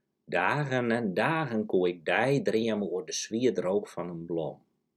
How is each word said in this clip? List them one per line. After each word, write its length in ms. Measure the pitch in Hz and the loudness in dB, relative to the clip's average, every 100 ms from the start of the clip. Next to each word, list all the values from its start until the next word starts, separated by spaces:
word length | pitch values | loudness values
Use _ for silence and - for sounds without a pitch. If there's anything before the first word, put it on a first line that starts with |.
| _ _ | _ _
Dagen 680 | - 87 92 135 143 131 120 | -6 0 0 0 0 0 2
en 220 | 117 107 | 2 0
dagen 520 | 87 127 160 139 110 107 | 0 0 0 0 -2 0
kon 220 | 95 90 | 2 2
ik 180 | 87 90 | 0 0
dij 360 | 90 127 143 | 2 4 2
dromen 500 | 101 110 113 107 92 | 2 0 0 0 -2
over 140 | 90 - | -4 -6
de 80 | |
zwierdrook 760 | - - 110 123 95 87 101 101 | -8 -4 0 2 2 0 0 -2
van 220 | - 87 | -8 -8
een 160 | 85 85 | -8 -6
blom. 360 | 82 73 - _ _ _ | -4 -4 -8 _ _ _